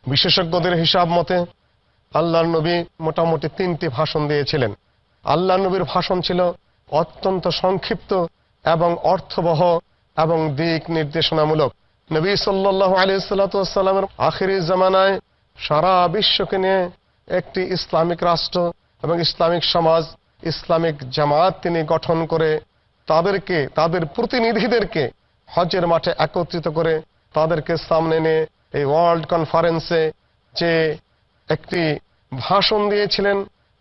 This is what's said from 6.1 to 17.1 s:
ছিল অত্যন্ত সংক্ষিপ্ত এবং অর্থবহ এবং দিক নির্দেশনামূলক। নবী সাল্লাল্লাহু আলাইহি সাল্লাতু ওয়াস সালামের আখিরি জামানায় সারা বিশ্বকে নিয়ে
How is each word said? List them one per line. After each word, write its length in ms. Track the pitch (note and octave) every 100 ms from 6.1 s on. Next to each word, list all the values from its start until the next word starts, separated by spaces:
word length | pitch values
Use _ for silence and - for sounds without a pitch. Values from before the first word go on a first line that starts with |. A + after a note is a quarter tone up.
| F#3
ছিল 300 | - F3+ F3+ F3+ _ _ _
অত্যন্ত 560 | D3 E3+ - F#3+ F#3+ F3
সংক্ষিপ্ত 760 | - F#3 F#3+ - G3+ - F#3+ E3+ - _ _ -
এবং 320 | E3 F3 E3+
অর্থবহ 760 | - F#3 - - E3+ D#3+ F3 E3+ - _ _ -
এবং 380 | D#3+ E3 D#3 C3+
দিক 340 | E3 D#3+ D#3
নির্দেশনামূলক। 840 | E3 D3+ D#3+ C#3+ D#3 D3+ D#3 C3+ - _ _ -
নবী 240 | D#3+ F3+ G3
সাল্লাল্লাহু 600 | - G3 G3 F#3+ F#3+ F#3
আলাইহি 240 | F#3+ G3
সাল্লাতু 380 | - G3 G3 G3+
ওয়াস 160 | F#3
সালামের 300 | G3+ F#3+ G3 G3 -
আখিরি 440 | C#3 - F#3+ G3
জামানায় 580 | E3 F#3 F#3 F#3+ F#3+ F#3+ - _ _ -
সারা 500 | - D3+ F3 F#3 F3
বিশ্বকে 500 | G3 G3 - G3 G3
নিয়ে 320 | F#3 F#3+ F3+ - _